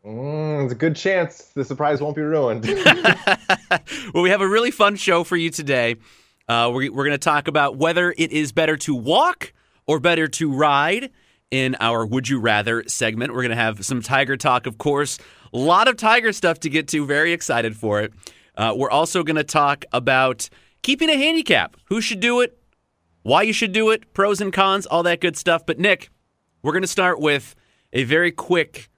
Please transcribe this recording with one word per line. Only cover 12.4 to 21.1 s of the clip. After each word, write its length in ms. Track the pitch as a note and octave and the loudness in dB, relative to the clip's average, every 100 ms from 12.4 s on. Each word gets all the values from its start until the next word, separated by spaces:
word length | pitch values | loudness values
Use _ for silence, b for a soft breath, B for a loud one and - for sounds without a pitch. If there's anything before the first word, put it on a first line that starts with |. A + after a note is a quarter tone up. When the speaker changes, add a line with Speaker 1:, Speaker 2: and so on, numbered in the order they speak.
Speaker 2:
Rather 420 | A2+ G#2 G#2 A#2 - | 2 2 2 -4 -4
segment. 460 | - A2+ A2 B2 | -4 -2 -2 -4
We're 80 | A#2+ | -4
gonna 140 | B2 | -2
have 300 | A#2 A2+ G#2+ | 0 -2 -2
some 160 | F#2+ B2+ | -6 -6
Tiger 340 | A2 C3+ C#3 | 0 0 0
talk, 300 | C#3 D3 B2 | -2 0 0
of 120 | B2 A2 | -2 -6
course. 400 | D3 C#3 D3 - B B B | -2 0 -2 -6 B B B
A 40 | A#2 | -2
lot 300 | D3 F3+ B3 | 2 4 4
of 80 | |
Tiger 380 | A#3 A3 A#3 A3+ | 2 2 4 2
stuff 260 | G3 F#3 E3 | 0 -2 0
to 80 | D#3+ | -2
get 200 | D3+ C#3 | -4 -2
to. 160 | D#3 | -4
Very 260 | C#3+ C#3+ E3 | 0 0 0
excited 460 | E3+ - A#2+ A2+ A2 | -2 -2 -2 -2 -4
for 240 | A2 G#2 | -2 -2
it. 100 | G#2 - B B B - | -2 -10 B B B -4
Uh, 160 | A2+ | -4
we're 140 | A2 C3 | -2 0
also 340 | C3+ E3+ F#3 | 2 2 -2
gonna 220 | D#3 D#3 | -2 -2
talk 400 | D3 D#3+ C#3+ C#3+ - | 0 0 0 -2 -4
about 560 | B2 B2 C3 C3 A#2+ - b b b | -2 2 2 2 -2 -10 b b b
keeping 280 | - C4+ | -4 0
a 60 | D#4+ | 2